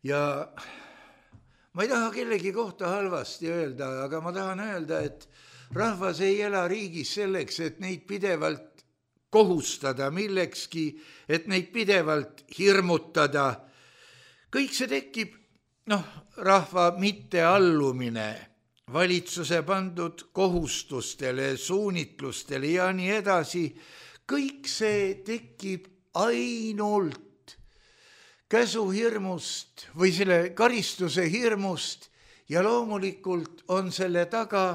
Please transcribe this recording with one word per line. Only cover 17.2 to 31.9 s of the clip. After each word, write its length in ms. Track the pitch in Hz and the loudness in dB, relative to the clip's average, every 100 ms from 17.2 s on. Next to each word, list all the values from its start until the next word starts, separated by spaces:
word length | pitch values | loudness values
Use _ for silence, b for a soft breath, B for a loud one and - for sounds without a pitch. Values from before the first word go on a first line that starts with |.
| - 175 165 202 180 156 139 127 123 113 107 113 - _ _ _ - | -2 2 6 6 6 6 2 0 -4 -4 -6 -8 -16 _ _ _ -6
valitsuse 760 | 135 180 180 175 175 147 170 | 0 2 2 -2 -8 0 0
pandud 600 | 151 190 190 170 170 - - | 0 -2 -2 -4 -6 -8 -10
kohustustele, 1200 | - 190 175 147 - - 131 - - 135 127 135 135 | 0 2 2 -2 -6 -6 -6 -6 -4 -4 -2 -2 -2
suunitlustele 1160 | - 190 208 180 147 - 139 - - 135 143 | -2 0 0 -2 -6 -8 -8 -8 -6 -4 0
ja 160 | 175 185 | 0 0
nii 200 | 185 185 214 | 0 -2 -2
edasi. 480 | 196 185 151 175 156 B B B B B - | 2 0 0 -2 -4 B B B B B -4
Kõik 400 | 285 269 285 - | -2 -2 -6 -8
see 540 | - 220 208 196 190 | -2 0 2 0 -4
tekib 640 | 190 226 - - 196 185 - _ _ 170 | -6 -8 -8 -12 -8 -8 -10 _ _ 0
ainult 1400 | 214 240 240 233 220 208 208 208 170 127 - _ - - b b b b b b b b _ | 0 2 -2 -4 -6 -2 2 2 0 -4 -18 _ -20 -20 b b b b b b b b _
käsuhirmust 1400 | 220 233 214 202 196 233 214 190 175 - - - - - | 2 4 0 -2 0 0 -2 -4 -6 -6 -10 -12 -20 -20
või 160 | 151 185 | 2 4
selle 300 | 175 196 170 180 | 4 6 6 4
karistuse 800 | 185 233 240 - - 180 135 170 | 4 4 4 -2 -4 -2 0 0
hirmust 760 | 208 233 214 196 170 - | 2 2 2 -2 -2 -6